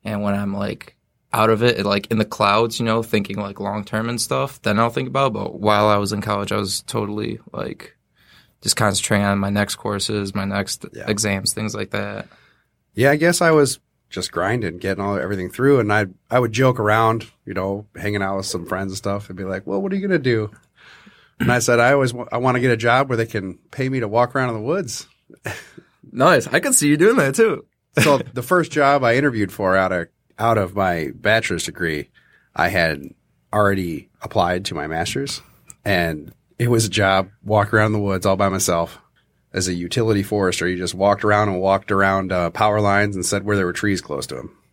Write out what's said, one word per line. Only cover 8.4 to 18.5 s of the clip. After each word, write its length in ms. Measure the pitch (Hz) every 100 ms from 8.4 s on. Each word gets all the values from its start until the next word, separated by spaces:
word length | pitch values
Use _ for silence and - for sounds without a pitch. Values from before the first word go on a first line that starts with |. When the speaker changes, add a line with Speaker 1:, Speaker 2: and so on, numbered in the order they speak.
| _ _
Speaker 1:
just 140 | - -
concentrating 500 | 107 98 - 104 101
on 140 | 101
my 100 | 98
next 240 | 101 101
courses, 640 | - - 101 - 107 98 98
my 80 |
next 420 | 98 98 98 - 104
Speaker 2:
Yeah. 180 | - -
Speaker 1:
exams, 420 | 104 107 98 98
things 220 | - 110
like 160 | 107 101
that. 380 | 104 101 101 - _ _ _ _ _ _
Speaker 2:
Yeah, 160 | - 131
I 60 | 151
guess 240 | 165 170
I 100 | 170
was 300 | 156 135 - _ _ _
just 220 | - 90
grinding, 480 | - 92 123 101 87
getting 240 | 98 95
all, 140 | 98 101
everything 320 | 78 101 90
through. 300 | - 131 139
And 120 | 104
I, 140 | 104 101 - _
I 80 | 123
would 140 | 117
joke 260 | 107 131 127
around, 480 | 104 107 113 113 - _
you 100 | -
know, 320 | 95 95 101 104 -
hanging 260 | 104 104
out 140 | 98 98
with 100 |
some 200 | 95